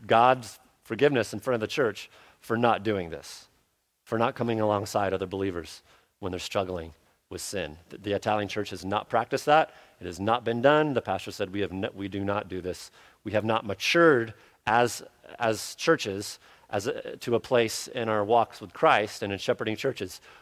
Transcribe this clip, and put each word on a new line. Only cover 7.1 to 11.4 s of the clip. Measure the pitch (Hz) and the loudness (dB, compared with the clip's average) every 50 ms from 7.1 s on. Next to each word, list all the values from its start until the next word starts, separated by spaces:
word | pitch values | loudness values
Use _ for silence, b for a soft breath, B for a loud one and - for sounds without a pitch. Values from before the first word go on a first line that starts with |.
| _ _ _ _ | _ _ _ _
with | - 87 | -12 -12
sin. | - - - 98 85 73 76 85 - _ | -10 -8 -6 -6 -6 -6 -10 -14 -18 _
The, | - - | -18 -10
the | 98 104 101 | -6 -4 -4
Italian | 98 - 110 107 107 104 95 | -2 0 0 0 0 -2 -2
church | - 107 104 - | -4 -6 -6 -6
has | 101 90 90 | -8 -8 -6
not | 95 101 104 - - | -4 -2 -2 -2 -2
practiced | - 113 113 - - 127 - | -2 -2 0 0 -4 -2 2
that. | 147 147 156 147 - B B B B B B | 4 4 4 4 2 B B B B B B
It | 90 | -12
has | 90 87 82 | -12 -8 -4
not | 98 104 113 123 110 | -2 0 0 0 0
been | 113 117 120 | -2 -2 4
done. | 117 139 151 151 156 151 135 | 6 6 6 6 4 2 0
The | 120 | -2
pastor | - - 95 92 - 104 | -2 -2 -4 -4 -6 -10
said, | 101 - | -8 -6